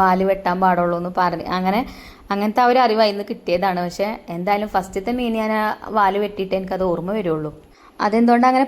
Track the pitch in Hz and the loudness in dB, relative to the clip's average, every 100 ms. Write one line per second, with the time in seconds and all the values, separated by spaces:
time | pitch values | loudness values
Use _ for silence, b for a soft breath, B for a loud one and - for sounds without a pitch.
0 | 190 185 190 190 190 180 185 175 175 170 | 2 4 2 0 -2 0 2 2 0 -2
1 | 180 180 180 165 - 185 185 196 269 B | -4 -2 0 -2 -4 -4 0 -2 -4 B
2 | B B - 202 208 214 247 254 240 214 | B B -8 -4 -2 2 4 4 4 4
3 | 214 202 202 240 - 175 190 180 175 175 | 2 0 -6 -8 -2 0 0 -2 -4 -4
4 | 202 220 - 170 180 202 208 190 185 190 | -4 -6 -8 -6 -2 -2 0 -2 -4 -6
5 | 190 247 240 220 220 214 214 - - 214 | -4 -4 -2 -2 -2 0 -2 -4 -4 2
6 | 196 202 208 202 190 190 190 190 185 170 | 2 2 -2 -4 -4 -4 -4 -2 -2 -2
7 | 175 220 180 156 151 - B B B - | -2 -2 -2 -2 -4 -10 B B B -4
8 | 214 220 233 240 254 262 | 0 2 4 4 4 4